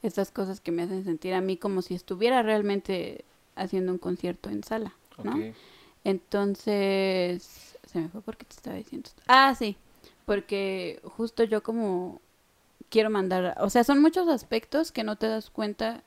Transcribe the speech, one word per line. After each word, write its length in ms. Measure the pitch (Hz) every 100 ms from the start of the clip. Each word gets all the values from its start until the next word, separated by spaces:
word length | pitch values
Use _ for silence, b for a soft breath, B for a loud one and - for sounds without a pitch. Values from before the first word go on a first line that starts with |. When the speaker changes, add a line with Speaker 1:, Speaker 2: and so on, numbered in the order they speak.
Speaker 1:
Estas 280 | 220 190 190
cosas 300 | - 190 190
que 100 | -
me 120 | 170
hacen 220 | 175 190
sentir 300 | 190 160 185
a 60 | 185
mí 160 | 190 185
como 260 | 208 190
si 120 | 180
estuviera 480 | 180 - 180 226 254
realmente 800 | 220 214 208 202 - 185 - - - _ _ -
haciendo 340 | 190 190 185
un 80 | 180
concierto 520 | 180 175 180 180 -
en 120 | 208
sala, 300 | - 220 208 - _ -
¿no? 80 | 208
Speaker 2:
Ok. 200 | 277 220 226 B B B B
Speaker 1:
Entonces, 1700 | - 190 _ 202 202 196 - 208 196 196 190 185 175 180 - - - - -
se 120 | 180
me 80 | 165
fue 120 | 196
porque 240 | 214 214
te 100 | -
estaba 220 | - 240 -
diciendo 320 | 220 - -
esto. 140 | - -
Ah, 280 | 254 269 247
sí, 180 | 220 196 _ b b b -
porque 760 | 202 196 196 196 190 175 -
justo 400 | - - 226 -
yo 180 | 226 214
como 580 | - 226 208 180 180 - _ _ _ _ _ _ -
quiero 200 | 220 220
mandar, 460 | 214 190 185 180 -
o 100 | 196
sea, 120 | 247
son 160 | 233 277
muchos 280 | 311 349 339
aspectos 640 | 262 - 226 - 294 320
que 100 | -
no 140 | 214 214
te 100 | 220
das 240 | 220 -
cuenta 520 | - 208 208 226 233